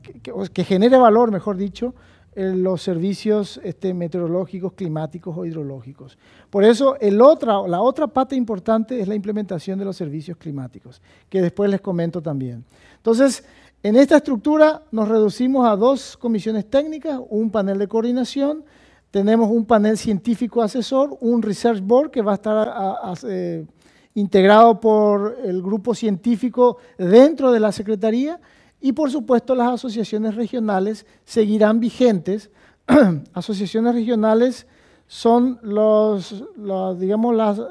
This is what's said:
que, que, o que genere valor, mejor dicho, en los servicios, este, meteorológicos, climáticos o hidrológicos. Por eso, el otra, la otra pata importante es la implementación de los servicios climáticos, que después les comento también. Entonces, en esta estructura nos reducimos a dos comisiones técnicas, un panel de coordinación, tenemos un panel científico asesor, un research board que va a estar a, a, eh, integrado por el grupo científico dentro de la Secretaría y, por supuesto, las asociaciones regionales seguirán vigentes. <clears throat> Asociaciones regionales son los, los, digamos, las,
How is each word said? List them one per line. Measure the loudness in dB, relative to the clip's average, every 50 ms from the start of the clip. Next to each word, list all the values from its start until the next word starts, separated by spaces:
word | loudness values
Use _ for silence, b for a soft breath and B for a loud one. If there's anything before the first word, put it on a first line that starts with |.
que, | -20 -20 -20 -20
que, | -16 -14
o | -10 -10 -10
que | -8 -6 -6 -4
genere | 0 0 2 4 6 6 8
valor, | 8 6 6 6 4 2
mejor | 0 -2 -4 -4 -6 -6
dicho, | -6 -8 -8 -8 -10 -10 -10 b b b b b b b b
en | -6 -4 -4 -2 -2 -2
los | -2 -2 -4
servicios, | -4 -4 -4 -4 -2 -4 -4 -4 -2 -2 -2 -2 -2 -4 -10 -12 -12
este, | -12 -10 _ -6 -6 -6
meteorológicos, | -6 -6 -6 -6 -6 -4 -4 -2 -4 -4 -6 -8 -10 -10 -10
climáticos | -10 -8 -8 -8 -6 -6 -8 -8 -10 -12 -14 -12 -12 -10
o | -10
hidrológicos. | -10 -10 -10 -10 -12 -12 -14 -16 -20 -20 -20 -20 -20 _ _ b b b b b b
Por | 0 4 6
eso, | 6 6 6 4 0 0 0
el | 0 2 4 8
otra, | 8 8 8 6 2 0 -2 0 -2 -2
la | -2 0
otra | 0 0 0 0 -2 -4
pata | -2 -2 -2 -2 -2
importante | -4 -4 -4 -6 -6 -2 0 0 0 -2 -4 -6 -6
es | -6 -4
la | -6
implementación | -6 -6 -6 -6 -6 -6 -6 -8 -8 -6 -6 -6 -6
de | -6
los | -8 -8 -8
servicios | -8 -8 -8 -10 -10 -12 -14 -14
climáticos, | -12 -12 -10 -10 -10 -12 -16 -20 -20 -20 -20 _ b b b b b b
que | -2 0
después | 0 0 0 -2 -2 0
les | -2 -2
comento | -4 -4 -4 -4 -4 -4 -4 -6
también. | -6 -6 -6 -6 -6 -8 -10 -12 -16 _ b b b b b
Entonces, | b b 0 2 4 4 2 2 -2 -10 b b b b b b b -2
en | 2 4 4
esta | 6 6 4 2
estructura | 2 0 -4 -4 -2 0 2 4 4 4 2 0 -8 _
nos | -6 -4 -2 0
reducimos | 2 2 2 0 0 -2 -2 -2 0 2 2 2
a | 2
dos | 2 2 0 0 0 -4 -10 -14
comisiones | -10 -6 -4 -4 -4 -4 -4 -4 -6 -4 -2
técnicas, | -2 -2 -2 -2 -6 -10 -8 -8 -8 -8 -8 -6
un | -4 -4 -2 -2
panel | -2 -2 -2 -2 -2 -4
de | -4 -4
coordinación, | -4 -4 -2 -2 -2 -4 -4 -4 -4 -4 -4 -4 -4 -6 -10 b b b b b b b b b
tenemos | -4 -2 0 2 2 2 2 2
un | 0 0 0
panel | 2 2 2 2 2 0 -2
científico | -2 -4 -4 -4 -2 -4 -4 -4 -4 -6 -2 -2
asesor, | -2 -2 -2 -6 -6 -2 -2 -2 -2 -2 -4 -6
un | -4 -2 -2 0
research | -2 -4 -4 -2 -2 -2 -2 -2
board | 0 2 2 2 2 0
que | -2 -4
va | -2 -2 -2
a |
estar | -2 -2 -2 -2 -2 -2 -2
a, | -4 -4 -6 -6
a, | -6 -6 -8 -10 -10 -10 -8 -8
eh, | -8 -6 -6 -6 -8 -8 -10 -14 _ b b b b b b b b
integrado | -4 -2 2 4 6 6 8 8 8 8 8 6 4
por | 2 2 2 4 4 2 2 0 -2 -4 -6 -8 -6
el | -6 -6 -4
grupo | -4 -4 -4 -4 -4 -4 -4
científico | -4 -2 -4 -4 -2 -2 -2 -2 -2 -2 -4 0 2 2 2 2 -2 b b b b
dentro | 0 4 8 8 8 6 4 2 0 2
de | 2 2
la | 2 0
Secretaría | -2 -4 -6 -6 -4 -2 -2 -2 -2 -2 -2 -4 -6 -10 b b b b b b b b
y, | -4 -4 -2
por | 0 -2 -2
supuesto, | -2 -4 -2 0 0 0 0 0 -2
las | 0 0 -2 -2
asociaciones | -4 -6 -8 -6 -6 -6 -4 -4 -4 -4 -4 -4
regionales | -4 -6 -6 -6 -4 -4 -2 -2 -2 -2 -4 -6 -8 -12 b b b b
seguirán | b -2 0 0 2 2 2 4 4 2 2
vigentes. | 0 -2 -2 2 2 2 2 2 -2 -4 -6 -6 -8 -12 b b b b b b b 2
<clears throat> | 4 6 6 4 2 0 -6 -10 -12
Asociaciones | -10 -8 -8 -6 -6 -6 -4 -2 -2 0 0 0
regionales | 0 -2 -2 -2 0 2 2 2 4 2 2 0 -4 -12 _ b b b b b b b
son | b -8 -2 2 2 4 4 2 0 -2 -6 -8
los, | -6 -2 0 2 4 4 4 2 2 0 -2 -6 -8 -12 -16 -16 -16 -16
los, | -14 -10 -8 -6 -4 -4 -6 -6 -4
digamos, | -4 -2 -2 0 0 0 0
las, | 0 0 0 -2 -4 -6 -10